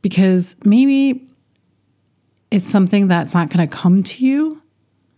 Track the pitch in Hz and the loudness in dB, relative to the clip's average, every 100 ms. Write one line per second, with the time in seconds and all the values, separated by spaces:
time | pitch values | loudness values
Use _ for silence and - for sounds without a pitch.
0 | 196 180 190 185 180 - 202 220 277 269 | -4 0 2 0 -2 -4 0 2 2 2
1 | 277 254 - _ _ _ _ _ _ _ | 0 -4 -10 _ _ _ _ _ _ _
2 | _ _ _ _ _ 208 180 208 185 202 | _ _ _ _ _ -4 0 0 2 0
3 | 196 175 - 175 160 175 160 - 180 185 | 0 0 -2 -2 -2 -2 -2 -2 0 2
4 | 185 - 262 277 311 311 _ _ _ _ | 0 -4 -2 0 -4 -6 _ _ _ _
5 | _ | _